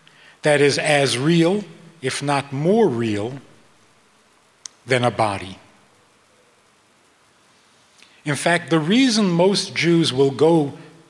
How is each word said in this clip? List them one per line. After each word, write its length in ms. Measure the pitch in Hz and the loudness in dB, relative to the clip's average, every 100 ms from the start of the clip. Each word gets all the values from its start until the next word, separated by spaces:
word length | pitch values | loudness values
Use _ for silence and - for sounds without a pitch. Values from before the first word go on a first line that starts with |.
| _ _ - _ | _ _ -20 _
that 220 | 151 143 | 0 2
is 160 | 143 147 | 2 0
as 400 | 156 147 135 117 | 0 0 0 0
real, 440 | 147 170 165 208 202 - - - | 2 2 2 0 -6 -18 -20 -10
if 220 | 131 - | -8 -6
not 280 | 143 143 135 | -4 -4 -4
more 380 | 135 165 220 196 | -4 0 2 2
real, 460 | 117 117 104 113 135 - _ _ _ _ _ _ _ _ _ _ _ - _ 120 | 0 -4 -4 -6 -10 -18 _ _ _ _ _ _ _ _ _ _ _ -20 _ -4
than 180 | 127 | 0
a 60 | 120 | 0
body. 480 | 107 110 95 98 95 - _ _ _ _ _ _ _ _ _ _ _ _ _ _ _ _ _ _ _ _ _ _ _ - _ | 0 -2 -4 -10 -18 -20 _ _ _ _ _ _ _ _ _ _ _ _ _ _ _ _ _ _ _ _ _ _ _ -20 _
In 100 | 151 | -6
fact, 360 | 135 170 170 131 | -2 0 -2 0
the 100 | 165 | 0
reason 480 | 151 233 262 214 196 | 2 2 2 2 0
most 460 | 170 190 202 - | 2 2 0 -4
Jews 360 | - 160 170 139 | -4 0 2 2
will 200 | 127 139 | 0 0
go 420 | 123 156 170 139 - - - | 2 2 4 0 -6 -20 -20